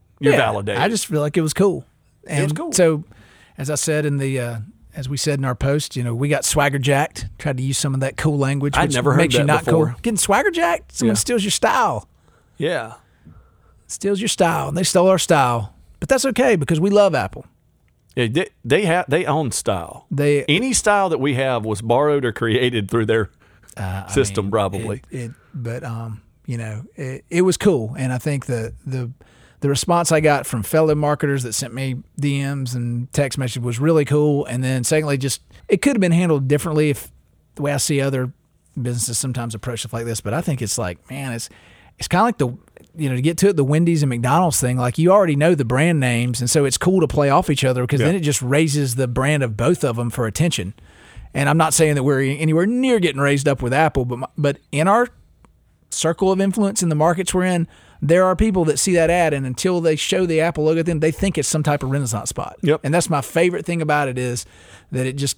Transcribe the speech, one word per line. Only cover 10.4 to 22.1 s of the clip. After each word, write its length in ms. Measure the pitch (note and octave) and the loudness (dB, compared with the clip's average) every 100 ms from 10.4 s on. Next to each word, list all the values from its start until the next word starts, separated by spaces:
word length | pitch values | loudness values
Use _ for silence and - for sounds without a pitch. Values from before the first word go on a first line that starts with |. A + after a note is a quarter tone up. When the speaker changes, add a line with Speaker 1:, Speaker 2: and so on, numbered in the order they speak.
| F4 | 2
Speaker 2:
jacked, 420 | E4+ E4+ E4+ - | 0 0 0 -4
someone 220 | - A#3+ G#3 | -2 0 0
Speaker 1:
Yeah. 40 | |
Speaker 2:
steals 220 | - A#3+ G3 | 0 -2 0
your 60 | |
style. 560 | - A3 C4+ A3 A#2 - _ _ _ _ - | 0 2 2 0 -2 -8 _ _ _ _ -6
Speaker 1:
Yeah. 360 | D#3 E3 A2+ A2 _ _ - - - _ _ _ - | -4 -2 -6 -14 _ _ -20 -20 -20 _ _ _ -16
Speaker 2:
Steals 340 | - G3 G3+ | -6 -2 -2
your 80 | G#3+ | -2
style. 400 | - E3 D#3 C#3 | 0 2 0 -2
And 80 | D3 | -2
they 60 | F#3+ | 0
stole 240 | F#3 F3+ | 4 4
our 100 | F#3+ | 4
style. 560 | - D#3 B2+ A#2+ G2+ - - - | 4 4 4 0 -4 -12 -20 -8
But 80 | - | 0
that's 160 | C4+ C4+ | 0 0
okay 300 | A#3 C4 G3+ | 2 2 2
because 240 | C#3 D#3+ | 2 0
we 100 | F#3+ | 2
love 240 | G3+ G3+ D3 | 4 4 2
Apple. 320 | F#2+ - - _ _ _ _ _ _ - | -4 -6 -18 _ _ _ _ _ _ -2
Speaker 1:
Yeah, 120 | A#2 | 0
they, 180 | C3 F#3+ _ - | 0 -2 _ 0
they 220 | D3 G3+ | 2 2
ha-, 180 | E3+ - | 0 0
they 160 | D3+ F3+ | 0 0
own 280 | D3 C#3+ | 0 -2
style. 540 | - - F#2+ E2 - - | -4 -2 -4 -4 -14 -8
Speaker 2:
They 340 | C#3 D3 D3 - | -2 2 2 2
Speaker 1:
Any 260 | D#3 B3+ | 0 2
style 360 | A#3 - G#3 F#3+ | 0 2 2 2
that 100 | D3+ | 0
we 160 | C#3 B2+ | -2 0
have 300 | C3+ B2 A2 | 0 -2 -2
was 160 | G#2 | -4
borrowed 420 | A2+ A#2+ D3 | 0 2 2